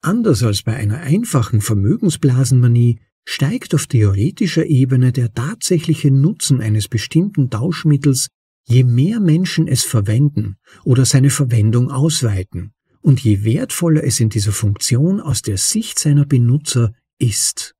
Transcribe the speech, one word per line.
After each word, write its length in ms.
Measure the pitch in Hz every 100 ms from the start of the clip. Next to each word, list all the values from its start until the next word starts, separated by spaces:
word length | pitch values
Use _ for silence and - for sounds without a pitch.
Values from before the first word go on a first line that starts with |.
Anders 420 | - 220 220 120
als 200 | 120 98
bei 120 | - 107
einer 240 | 107 120
einfachen 600 | 131 175 240 139 113 110
Vermögensblasenmanie 1400 | 98 104 98 208 202 156 139 127 131 127 123 120 120 117 _ _ -
steigt 480 | - 139 247 -
auf 140 | 156 -
theoretischer 800 | 123 104 98 127 - 190 - 165
Ebene 460 | 135 131 131 127
der 200 | 123 120
tatsächliche 800 | - 127 233 - 175 160 151 147
Nutzen 500 | 135 151 - - 131
eines 280 | 110 107 101
bestimmten 600 | 110 - 160 196 180 131
Tauschmittels, 760 | 107 139 165 160 143 147 127 - _ _ _ _
je 180 | 120
mehr 360 | 127 120 156 233
Menschen 460 | 190 156 180 - 160
es 160 | 131
verwenden 760 | - 117 98 107 143 143 101 98 _ -
oder 220 | - 123 127
seine 240 | 135 135
Verwendung 600 | - 135 117 104 120 127
ausweiten 840 | 127 156 156 120 98 95 90 95 _ _ _
und 200 | - 135
je 220 | 110 101
wertvoller 600 | 107 135 262 - 170 151
es 160 | 143 -
in 100 | 113
dieser 220 | 107 104
Funktion 720 | 101 107 104 - 120 160 202
aus 200 | - 127
der 160 | - 98
Sicht 420 | - 214 226 -
seiner 260 | 151 143 143
Benutzer 680 | 135 120 135 - 123 117 - _ _
ist. 580 | 123 104 - - - _